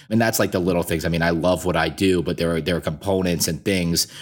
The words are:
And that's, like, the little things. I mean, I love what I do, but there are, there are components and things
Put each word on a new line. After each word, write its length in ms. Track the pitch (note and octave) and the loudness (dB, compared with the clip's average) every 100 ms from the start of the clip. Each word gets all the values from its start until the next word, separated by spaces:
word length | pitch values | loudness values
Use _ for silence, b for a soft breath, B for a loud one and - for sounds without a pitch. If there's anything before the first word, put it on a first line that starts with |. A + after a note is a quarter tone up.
| B | B
And 100 | A2+ | 2
that's, 200 | A2+ A2+ | 2 2
like, 140 | G2 | 0
the 60 | F#2+ | 0
little 260 | F2 F2 | 0 0
things. 200 | E2+ E2+ | 0 -2
I 60 | E2+ | 0
mean, 120 | E2 | 0
I 80 | E2+ | 2
love 360 | E2+ F2 F2+ F#2 | 2 2 0 0
what 100 | D#2+ | 0
I 140 | D#2+ | 0
do, 320 | - F#2+ F2+ | 2 2 2
but 160 | D#2+ E2+ | 0 -2
there 180 | E2+ E2 | -2 0
are, 40 | |
there 140 | D#2 E2 | -2 -2
are 40 | |
components 680 | F2+ D2 G2 F#2+ F2+ E2+ - | -2 -6 -2 0 0 0 -2
and 160 | D#2 | -2
things 480 | - F#2+ E2+ E2 - B | -2 0 0 0 -2 B